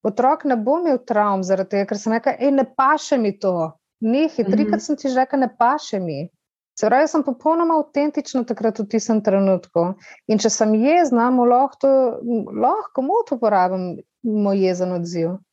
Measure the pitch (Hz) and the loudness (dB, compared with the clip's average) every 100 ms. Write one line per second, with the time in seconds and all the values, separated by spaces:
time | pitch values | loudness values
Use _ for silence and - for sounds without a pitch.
0 | 220 208 254 302 294 240 214 311 339 254 | -4 0 0 0 0 -2 0 0 0 -2
1 | - 226 214 196 180 190 190 202 196 208 | 0 0 0 0 0 -2 0 -2 -2 -4
2 | 220 226 247 - 262 277 262 - 269 302 | -2 -2 -2 0 0 0 -2 0 2 2
3 | - 277 214 202 196 180 160 - _ _ | 0 0 0 -2 -2 -2 -4 -8 _ _
4 | 220 254 311 - 196 208 214 214 - 294 | -2 0 0 -2 0 0 2 -2 -4 -4
5 | 277 254 269 277 247 - 233 302 - 202 | -2 0 0 0 -2 2 0 0 -4 -6
6 | 175 143 170 _ _ _ _ - 214 247 | -6 -6 -10 _ _ _ _ -4 2 2
7 | 302 320 285 247 311 330 330 320 302 285 | 2 0 -2 -2 -2 0 2 0 0 -2
8 | 294 294 285 262 240 214 226 214 202 226 | -2 -2 -4 -6 -4 -2 -2 -4 -4 -4
9 | - 220 214 196 196 185 - 170 170 196 | 0 0 2 2 2 0 0 -2 -2 -4
10 | - - - 214 226 - 214 214 254 339 | -16 -18 -2 0 0 0 2 2 4 2
11 | 311 240 240 254 240 247 269 - 269 269 | 2 2 2 2 4 4 2 0 2 4
12 | 247 226 233 233 - 208 240 403 - - | 2 -2 -4 -4 -4 -2 0 0 -4 -6
13 | 262 440 440 247 226 202 180 185 180 - | -2 -2 -2 -2 0 2 0 -2 -6 -10
14 | - _ 233 214 202 196 185 180 180 180 | -16 _ -4 0 0 2 0 0 -2 -4
15 | 170 170 165 190 _ | -4 -4 -4 -6 _